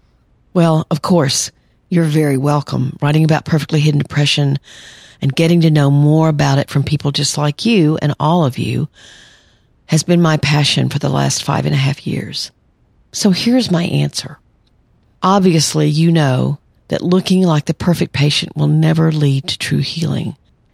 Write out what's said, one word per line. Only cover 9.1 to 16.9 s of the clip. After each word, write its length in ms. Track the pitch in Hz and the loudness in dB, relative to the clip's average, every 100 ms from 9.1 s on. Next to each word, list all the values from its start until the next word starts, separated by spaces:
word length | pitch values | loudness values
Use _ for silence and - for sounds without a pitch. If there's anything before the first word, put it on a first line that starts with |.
| - - _ _ _ _ _ - | -20 -20 _ _ _ _ _ -4
has 160 | 156 | -2
been 180 | - 175 | 2 2
my 160 | 165 151 | 2 0
passion 520 | 143 147 143 143 131 | 0 0 0 0 -2
for 100 | 143 | -2
the 100 | 143 | -2
last 360 | 139 135 - | -2 -2 -2
five 220 | - 143 139 | -4 -4 -2
and 80 | |
a 40 | 143 | 0
half 300 | 139 143 - | -2 -4 -6
years. 420 | - - - - _ _ _ _ _ _ | -8 -8 -12 -12 _ _ _ _ _ _
So 180 | - 208 | -2 0
here's 400 | 180 233 254 208 | 2 2 0 2
my 140 | 170 | -2
answer. 560 | 175 143 143 - - - _ _ _ _ _ _ _ _ | 0 -2 -2 -6 -12 -14 _ _ _ _ _ _ _ _
Obviously, 640 | 185 202 185 160 - 156 151 | 0 2 4 2 0 0 0
you 220 | 151 165 | 2 2
know 480 | 165 143 127 131 147 _ _ - | 2 2 0 -2 -6 _ _ -6